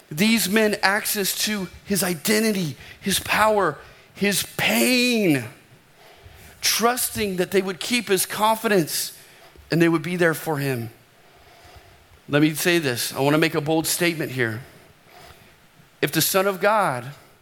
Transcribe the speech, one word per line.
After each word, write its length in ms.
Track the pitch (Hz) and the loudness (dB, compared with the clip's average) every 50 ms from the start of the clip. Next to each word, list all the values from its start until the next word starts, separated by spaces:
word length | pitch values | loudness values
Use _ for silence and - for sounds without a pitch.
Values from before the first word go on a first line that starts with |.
| - - | -18 -12
these 360 | 156 151 202 220 226 226 175 185 | -2 0 2 2 4 2 0 0
men 260 | 196 226 220 208 208 - | 2 2 2 2 0 2
access 540 | - 190 196 214 - - - 214 190 180 - - - | 0 0 0 0 -2 -4 -4 -4 -4 -4 -4 -4 -4
to 220 | 214 214 208 185 175 - - - | -4 -4 -4 -6 -10 -12 -14 -6
his 180 | - 202 175 202 | -4 -2 -2 0
identity, 760 | 180 180 151 - - 214 214 220 220 208 190 180 151 123 - - - - - | -2 -4 -4 -2 0 2 2 2 0 0 0 -2 -6 -6 -10 -14 -20 -18 -10
his 180 | - 196 185 - | -6 -4 -4 -4
power, 580 | - - - 196 208 220 214 202 190 160 139 - - - - - - _ - | -2 -2 0 2 2 2 4 2 2 0 -2 -4 -12 -20 -20 -20 -20 _ -8
his 300 | - 196 202 196 - - - - - | -2 -2 0 0 -2 -4 -6 -6 -4
pain, 880 | - 190 208 233 233 240 254 247 247 247 240 226 208 180 147 131 117 120 - - - _ - - _ _ _ _ - - - - - - - - - - - - | -2 0 0 2 2 2 2 2 2 2 2 2 2 2 2 2 0 -6 -14 -18 -20 _ -20 -20 _ _ _ _ -20 -20 -20 -20 -20 -20 -20 -20 -20 -20 -16 -6
trusting 760 | - - - - 208 233 247 247 - - - 226 214 202 185 175 | -4 -2 -2 2 2 0 0 0 -4 -6 -4 -4 -4 -4 -2 -2
that 140 | 185 - | -2 0
they 100 | - 196 | 0 0
would 180 | 190 190 190 151 | 0 0 -4 -8
keep 300 | - - 240 240 196 190 | -6 -2 -2 -2 0 0
his 160 | 196 180 - | 0 0 0
confidence 880 | - - - 208 220 226 214 - 226 208 190 156 135 - - - - - - - - - - - - - - - - | -2 -4 0 0 0 0 0 0 0 2 2 2 0 -2 -6 -6 -8 -10 -16 -20 -20 -20 -20 -20 -20 -20 -18 -8 -2
and 100 | - 165 | 0 2
they 80 | 165 170 | 4 4
would 120 | 165 165 | 2 0
be 140 | 147 170 180 | -2 -2 0
there 180 | 175 180 165 156 | 2 2 2 2
for 240 | - - 160 156 139 | 0 -4 -6 -4 -2
him. 320 | 143 139 131 120 117 113 - - - _ _ _ - - - - - - - - - - - - - - - _ _ _ - - _ - | -2 -2 -4 -4 -6 -8 -12 -18 -20 _ _ _ -20 -20 -20 -20 -20 -20 -20 -20 -20 -20 -20 -20 -20 -20 -20 _ _ _ -20 -20 _ -2
Let 140 | 139 147 | 0 2
me 120 | 151 156 156 | 2 2 2
say 260 | 143 - 185 175 170 | 0 0 2 2 2
this. 340 | 160 135 120 117 - - - | 2 0 -2 -2 -4 -6 -4
I 80 | - | 0
want 120 | 135 143 147 | 2 4 6
to 60 | 156 | 6
make 160 | 165 160 165 | 6 6 4
a 60 | 160 | 0
bold 260 | 147 151 160 160 156 - | -2 0 0 0 0 -2
statement 440 | - - 175 175 175 151 151 - | -2 0 0 0 0 -2 -6 -6
here. 300 | 127 131 123 113 110 113 135 - - - - - - _ _ - - - - - - - - - - _ _ _ _ _ - _ _ - | -2 -2 -2 -2 -2 -6 -10 -14 -20 -20 -20 -20 -20 _ _ -20 -20 -20 -20 -20 -20 -20 -20 -20 -20 _ _ _ _ _ -20 _ _ -6
If 100 | - 156 | -4 -2
the 100 | - 160 | 0 0
Son 260 | 147 - - 196 190 202 | 0 0 0 0 0 0
of 120 | 196 180 | -2 0
God, 460 | 170 202 220 214 196 165 135 123 117 135 143 - - - _ _ | 0 2 2 2 2 0 -2 -4 -8 -12 -16 -20 -20 -20 _ _